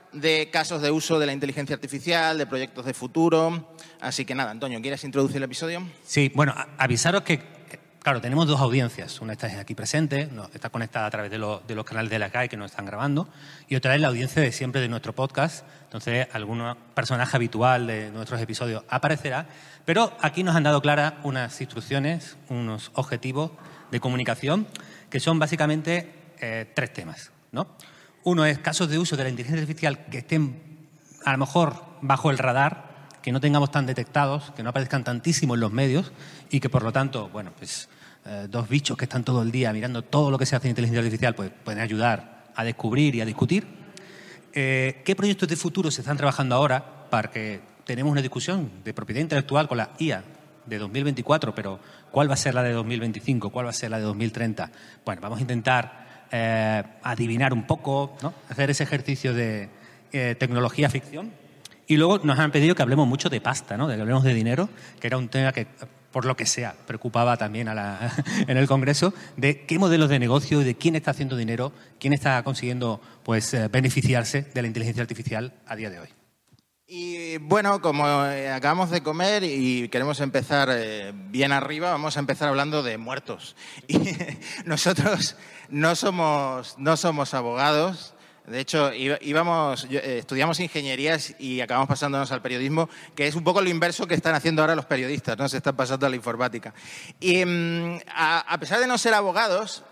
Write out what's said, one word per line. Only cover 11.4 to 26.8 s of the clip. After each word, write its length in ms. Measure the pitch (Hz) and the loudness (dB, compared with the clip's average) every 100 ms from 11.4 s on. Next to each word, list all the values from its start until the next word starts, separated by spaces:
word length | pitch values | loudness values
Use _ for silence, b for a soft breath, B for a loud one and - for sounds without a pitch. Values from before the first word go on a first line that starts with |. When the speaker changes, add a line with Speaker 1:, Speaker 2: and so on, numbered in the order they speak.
| 107 101 117 | -6 -6 -8
Speaker 2:
de 80 | |
los 120 | 107 107 | -8 -6
canales 240 | 110 110 | -6 -4
de 80 | 110 | -2
la 100 | 101 | -2
gae 220 | 120 123 | -2 -4
que 80 | 107 | -6
nos 140 | 101 | -12
están 120 | - | -12
grabando, 460 | 98 104 139 143 - B B B B | -10 -4 -2 0 -2 B B B B
y 100 | 135 | -2
otra 180 | 127 | 2
es 60 | 143 | 4
la 60 | 151 | 4
audiencia 340 | 120 127 160 | 2 0 2
de 100 | 135 | 2
siempre 300 | - 127 131 | 2 -4 -2
de 60 | 123 | -2
nuestro 260 | 117 113 | -2 -6
podcast. 500 | 113 131 - 160 - - B | -4 -4 0 -2 -2 -16 B
Entonces, 440 | B 113 123 120 127 | B -10 -2 -2 -2
algún 300 | 110 104 117 117 120 - | -4 -6 -6 -6 -8 -8
personaje 420 | - 113 123 123 135 | -4 -2 0 2 2
habitual 500 | 117 110 123 123 117 | 0 2 4 4 2
de 240 | 107 107 | -4 -6
nuestros 300 | 107 110 120 | -8 -8 -6
episodios 440 | 113 110 120 110 - | -6 -4 -4 -6 -4
aparecerá, 600 | 127 147 151 143 131 165 B B B | -2 0 0 -2 -6 -6 B B B
pero 320 | - 180 233 - | 0 4 2 2
aquí 240 | 156 175 | -2 0
nos 100 | 185 | 2
han 80 | 165 | 4
dado 180 | 151 147 | 6 4
claras 320 | 143 147 147 151 | 4 4 2 -2
unas 360 | 143 131 123 - | -4 -4 -4 -6
instrucciones, 760 | 127 - - 139 143 170 - - - | -10 -10 -4 -2 0 -2 -6 -16 -8
unos 440 | 120 113 110 - | -6 -4 -6 -8
objetivos 560 | - 131 120 131 131 160 160 B B B | -6 -4 -4 -4 -4 -4 -6 B B B
de 80 | 120 | -4
comunicación, 680 | 131 127 123 113 131 185 214 - B B B | -2 0 0 -2 0 0 -2 -8 B B B
que 100 | 135 | -2
son 220 | 165 165 | 2 2
básicamente, 720 | 151 156 151 156 156 175 170 - - - | 2 2 2 2 0 -2 -2 -12 -20 -10
eh, 300 | 117 113 110 | -6 -6 -6
tres 180 | - | -4